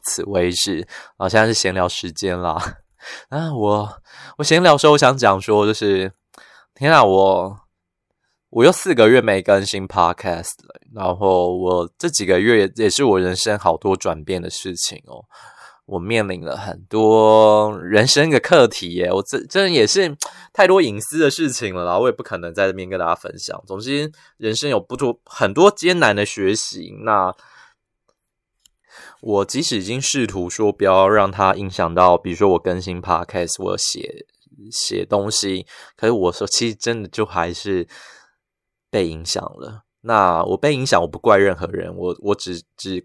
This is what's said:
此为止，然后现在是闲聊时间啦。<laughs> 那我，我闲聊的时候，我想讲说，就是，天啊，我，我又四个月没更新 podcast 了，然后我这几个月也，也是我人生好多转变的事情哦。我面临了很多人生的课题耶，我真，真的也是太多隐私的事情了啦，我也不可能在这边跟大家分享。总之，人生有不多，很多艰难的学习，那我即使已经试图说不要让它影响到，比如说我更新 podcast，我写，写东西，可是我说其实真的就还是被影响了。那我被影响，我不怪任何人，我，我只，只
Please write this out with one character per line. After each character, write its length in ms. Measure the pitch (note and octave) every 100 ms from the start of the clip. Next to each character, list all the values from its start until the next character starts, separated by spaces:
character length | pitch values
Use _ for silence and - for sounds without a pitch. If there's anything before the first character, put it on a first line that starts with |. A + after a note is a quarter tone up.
此 180 | - -
为 280 | G2+ G2 F2+
止， 240 | F2 G2+ D#2+
然 380 | F2+ - - -
后 100 | F#2+
现 120 | G#2+
在 60 | A2
是 80 |
闲 180 | G#2+ F#2+
聊 160 | F#2 F2+
时 240 | - F2+
间 260 | D#2 G2 F2+
啦。 400 | F2 D#2+ - - _ _
<laughs> 320 | - - -
那 240 | C#3+ E3
我， 480 | C3 G#2 G#2 G#2 - _ - - -
我 60 |
闲 180 | D3 D#3+
聊 100 | F3+
的 60 | C#3+
时 80 | D3+
候， 60 |
我 60 | D3
想 180 | C3 C3+
讲 240 | A2+ F#2+
说， 240 | G#2 G#2
就 80 | G#2
是， 400 | G#2+ G#2 F#2+ F#2+ - _ _ _ _ _
天 180 | - C#3+
啊， 100 | D#3
我， 580 | G#2 F#2+ G2 F2+ F#2+ G#2 _ _ _ _ _ _ _ _ _
我 140 | A#2
又 80 | D3+
四 200 | F3+ F#3+
个 160 | A#2+ A2
月 120 | B2+
没 200 | A2+ G2
更 240 | F2+ G2
新 220 | G2 G2 F#2+
podcast 640 | G2+ E2+ F2 F#2+ E2 - -
了， 160 | _ - _
然 220 | G#2+ F#2 F2+
后 400 | G2 F#2 F2+ F2+
我 340 | F2+ F2+ F2 -
这 120 | E3+
几 180 | D3 F#2+
个 140 | F2+
月 200 | A2 A2+
也， 120 | F#2+ -
也 140 | G#2+
是 140 | -
我 160 | C3 F#2+
人 140 | F#2
生 220 | F#2 A2 G#2
好 180 | F2 D#2+
多 200 | G2 F#2
转 260 | F#2 D#2
变 180 | D2+ F2+
的 80 | E2+
事 240 | - F#2+
情 260 | E2+ - - -
哦。 180 | B1 - - - _ - _ -
我 120 | F#2+
面 300 | F#2+ A2+ G2+
临 160 | F2+
了 100 | D#2+
很 280 | C2 G2 F#2
多 1000 | F#2+ A2 A2 A2 A2 A2 G#2+ G#2+ G#2+ G2
人 260 | F2 G#2+ A#2+
生 220 | C#3+ D#3+
的 100 | C3+
课 300 | - E3 A#2
题 240 | - F2
耶， 160 | F2 F2+
我 120 | F#2+
真， 240 | - C3+ -
真 160 | F#3+
的 60 | F#3+
也 160 | D3+ G#2
是 280 | G3 F3 C#3+ - - -
太 140 | - F#3
多 160 | F#3+
隐 180 | C3 G2+
私 180 | - D#3
的 120 | C#3+
事 200 | E3+ D3+
情 240 | B2 G#2
了 80 | F2+
啦， 160 | F2 F#2
我 80 | B2
也 60 |
不 100 | -
可 140 | - F#2
能 160 | E2+
在 140 | F2 F#2+
这 80 |
边 160 | F#2+ F#2
跟 100 | F#2
大 60 | E2+
家 80 |
分 180 | F2 - G2
享。 200 | - - -
总 140 | F#2+
之， 320 | B2 C#3+ D3+ - _ -
人 180 | A2
生 140 | A2+ D3
有 100 | A2+
不 160 | -
多， 240 | B2 C3 -
很 300 | _ - G2+
多 160 | A#2 G3
艰 280 | - F3 F3+
难 160 | A#2+
的 120 | G2+ G#2
学 280 | G#2+ F#2+
习， 400 | A2 - G2 F2 G2+
那 300 | A2 G#2 F#2 - _ _ _ _ _ _ _ _ _ _ _ _ _ _ _ - - _
我 240 | A2 G2+ G2
即 160 | C3+
使 160 | E3 G#2+
已 40 |
经 160 | F#2 B2+
试 280 | C3 C#3 G#2+
图 240 | F#2+ F2
说 200 | - G#2
不 140 | -
要 240 | G2 F#2+ F#2+
让 240 | G#2+ G2
它 220 | F#2+ F#2+
影 160 | G2 F#2+
响 240 | F2+ E2+
到， 240 | E2+ F2+ F2
比 120 | F2+
如 60 | E2
说 140 | G2+
我 80 | F2
更 220 | F#2 F2+
新 200 | F2+ F2+
podcast， 540 | F#2 E2+ F2 F2+ E2+ -
我 140 | F#2 F#2+
写， 480 | - - - - - _ _ _ G2+
写 360 | - - G2 F#2
东 240 | G2+ G2+
西， 360 | - G2 F#2 - - - -
可 100 | A2
是 60 |
我 180 | A2+ F2+
说 160 | - G2
其 220 | - A#2
实 60 |
真 280 | G#2 A#2+ A#2
的 60 | G2
就 160 | -
还 260 | G#2+ F#2 E2+
是 380 | F2 G#2 F#2 E2+ - - - _ _ _ _ _ _ _
被 180 | G#2+ E2+
影 160 | D#2+
响 180 | D#2+ -
了。 420 | - - C#2 G#2+ _ _
那 420 | A2+ A2 F#2 E2
我 120 | F#2+ F#2+
被 180 | D3
影 120 | C3+ C3
响， 140 | F#2
我 60 | E2+
不 100 | -
怪 180 | A#2 G2
任 180 | G2
何 120 | F2+ F2+
人， 280 | F#2 F2
我， 220 | F#2 F2+ E2+
我 140 | G2+
只， 280 | G2+ F2+ E2+ - -
只 280 | F#2+ F2+